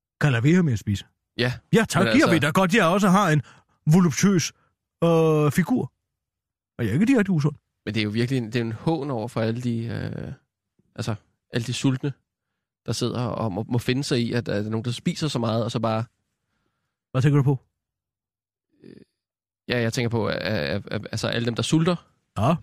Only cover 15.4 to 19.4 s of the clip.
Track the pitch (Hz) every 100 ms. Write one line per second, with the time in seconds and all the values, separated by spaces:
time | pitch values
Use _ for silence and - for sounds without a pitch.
15.4 | 113 110 113 117 113 110 117 _ _ _
16.4 | _ _ _ _ _ _ _ 127 147 143
17.4 | 135 135 - _ _ _ _ _ _ _
18.4 | _ _ _ _ 50 - _ _ _ _